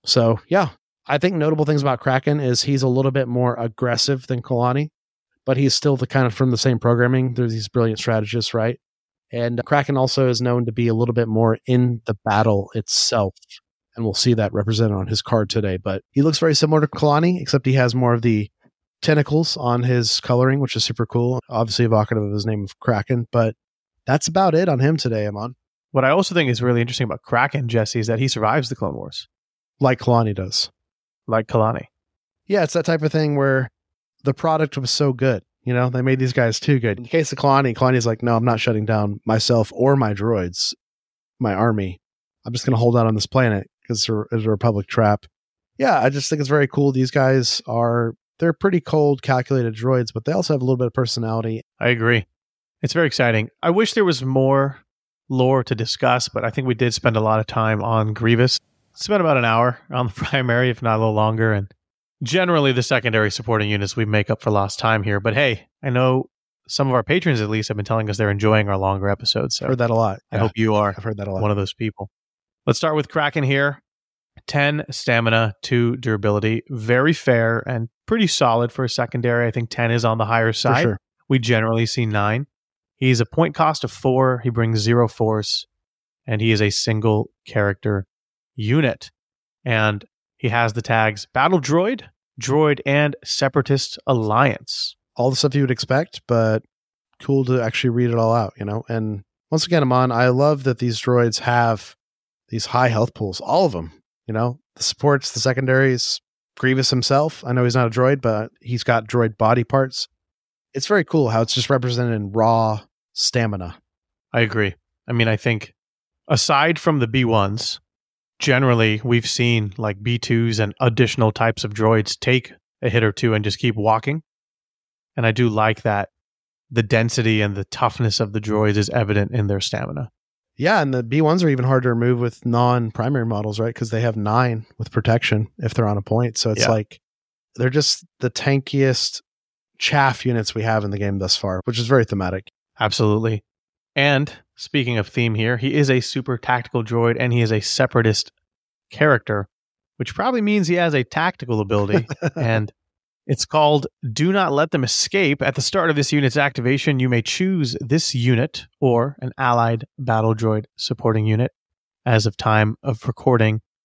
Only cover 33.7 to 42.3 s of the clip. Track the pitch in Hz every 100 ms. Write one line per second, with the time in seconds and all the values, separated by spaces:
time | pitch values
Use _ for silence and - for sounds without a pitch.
33.7 | - _ _ _ _ - - 165 156 151
34.7 | - 127 - 143 123 131 107 - _ 123
35.7 | 123 123 127 131 131 127 127 117 110 -
36.7 | 135 113 101 120 165 147 135 143 135 135
37.7 | 110 131 127 113 113 120 113 123 110 -
38.7 | 110 107 110 101 101 - 110 - 117 107
39.7 | - 131 139 110 95 110 107 90 92 -
40.7 | - _ _ _ _ _ _ 117 95 117
41.7 | 107 95 90 _ _ _